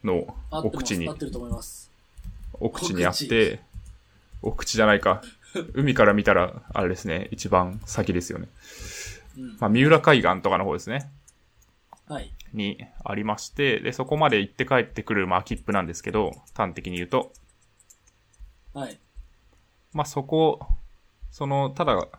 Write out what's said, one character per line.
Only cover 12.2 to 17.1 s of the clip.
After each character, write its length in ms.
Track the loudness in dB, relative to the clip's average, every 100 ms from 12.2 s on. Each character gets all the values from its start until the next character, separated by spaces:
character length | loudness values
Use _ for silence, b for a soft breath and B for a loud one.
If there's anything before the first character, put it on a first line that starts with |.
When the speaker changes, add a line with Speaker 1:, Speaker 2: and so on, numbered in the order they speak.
Speaker 2:
い。 120 | -12 -16 -12
Speaker 1:
に 300 | -6 -6 -6 -14 -14
あ 100 | -8
り 100 | -6
ま 140 | -4 -6
し 120 | -8
て、 300 | -4 -2 0
で、 100 | -4
そ 120 | -6 -4
こ 120 | 2
ま 140 | 2
で 80 | 2
行 100 | 0
っ 40 |
て 120 | -4 0
帰 100 | 2
っ 80 | 0
て 180 | -6
く 100 | -2
る、 140 | 0 2
ま 100 | 0
あ、 60 |
切 180 | 0 -8
符 100 | -2
な 80 | -2
ん 40 | -2
で 80 |
す 80 | -6
け 100 | -4
ど、 200 | -2 -2 -4 _ -4
端 180 | -4
的 160 | -4 -8
に 80 | -8
言 80 |
う 20 |
と。 240 | -2